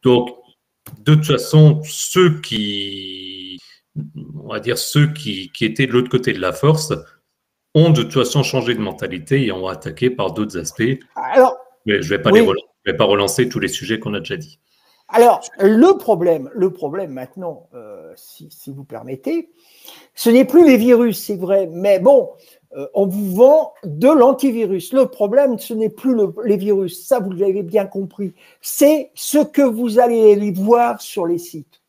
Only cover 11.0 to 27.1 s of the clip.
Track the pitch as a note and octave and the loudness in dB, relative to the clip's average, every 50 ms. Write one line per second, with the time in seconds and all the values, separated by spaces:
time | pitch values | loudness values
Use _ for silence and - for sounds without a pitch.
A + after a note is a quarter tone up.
11 | _ _ _ - - B2+ - C4 B3+ B3+ - - - _ _ _ _ G#3+ G#3 G3 | _ _ _ -10 -8 0 4 4 4 4 2 -4 -16 _ _ _ _ -2 -2 -2
12 | - - G2+ G2 - G#2+ G2 - A#2 G2 F#2+ G2 - _ _ _ _ G2+ E2 D#2+ | -2 -2 -4 -2 2 4 4 6 4 4 0 -4 -6 _ _ _ _ -8 -2 0
13 | A2+ F#2+ G2+ G2+ G2+ G2 - - B2 B2 - A2 G2 F#2 - - - - A2+ G#2+ | 0 0 2 0 0 -2 0 -2 -2 -2 -2 -6 -6 -6 -6 -8 -6 -6 -6 -6
14 | - A2+ G#2 G2 - - G2+ F2 - - _ _ _ _ _ _ _ _ _ _ | -6 -8 -8 -8 -8 -10 -12 -12 -12 -18 _ _ _ _ _ _ _ _ _ _
15 | _ _ - A3+ A#3+ A#3+ G3 - - - - - G3 G3 A3 A3 C4+ F#4 G4 - | _ _ 2 4 4 4 4 2 -4 -14 -6 0 2 2 4 6 6 6 4 2
16 | - - G#3+ E3 F3 F3+ D#3+ D3+ C3 C#3+ - A3 F3+ F#3+ F3+ - - C#3 D3 F#3+ | 2 -2 -2 0 2 0 0 0 -2 -10 -4 -2 -2 -2 -2 -4 -10 -8 -8 -8
17 | G3 D#3+ C3 C3 B2+ C3 _ F#3+ F#3 E3+ D3+ - _ _ _ B2 A2+ G#2+ G#2 F2+ | -10 -10 -12 -14 -16 -16 _ -14 -14 -14 -14 -14 _ _ _ -20 -20 -20 -20 -20
18 | D#2 D#2+ F2 _ - - - - D#3 D3+ - - - - C3+ C#3 C#3 _ - A2 | -20 -20 -20 _ -20 -20 -20 -20 -20 -20 -20 -20 -20 -18 -18 -18 -18 _ -18 -16
19 | A2+ B2+ C3+ C3 _ C4+ E4 E4+ E4 _ _ _ _ _ _ _ _ - - - | -14 -14 -14 -10 _ -6 -6 -6 -8 _ _ _ _ _ _ _ _ -20 -20 -20
20 | _ _ _ - - A#3 A3+ B3+ C4 B3+ - E4+ F4 D4+ C4 G#3+ A3 B3 B3 A3+ | _ _ _ -4 0 4 4 4 4 6 6 6 8 8 6 4 6 4 4 4
21 | A#3+ A#3 G3 - - - G#3 F3+ F#3 F3 G3 G3 F#3+ E3 E3 E3+ F#3+ G3+ G3+ F3+ | 4 0 -2 -4 -8 -8 -8 -8 -4 0 0 0 0 -2 -6 -4 0 0 2 4
22 | F3 B3 C#4+ C4 F#3+ - - _ _ _ _ _ _ _ - C#3 C#3 - - G3 | 4 6 4 4 4 0 -10 _ _ _ _ _ _ _ -16 -16 -16 -6 -2 -2
23 | G3 F#3+ F3+ G#3 G#3 F#3+ F3+ G3 A#3+ C4+ D4 D#4 D4 - - _ - F3+ D3 D3+ | -2 -2 -2 -6 -6 -4 2 4 6 6 6 4 2 -2 -10 _ -14 -12 -6 2
24 | G3 C4+ D#4+ D4 A#3+ C4 C4+ C4 C#4 C#4 A3 A#3 A3+ F#3 F#3+ F3+ E3+ - B3+ C4+ | 2 4 6 6 4 4 4 2 -2 -2 -2 -2 -4 -4 -4 -6 -6 -2 0 0
25 | C4 B3+ B3+ - G#3+ G3+ A3 C4+ C#4+ C4+ A#3+ A3 - - A#3 A3 A3 G#3+ G#3+ - | 0 0 0 -4 -4 0 2 2 2 2 -2 -4 -8 -8 -6 -4 -4 -4 -6 -4
26 | - C4 B3+ A3+ G3+ F#3 E3 G#3 A3+ A#3 G#3 F#3+ F#3+ G#3 G3+ G3 F#3+ F3 F3+ - | -4 -2 0 0 0 -2 -4 -8 -2 -2 -2 -2 0 -2 -2 -2 -2 -6 -8 -12
27 | - - | -4 -4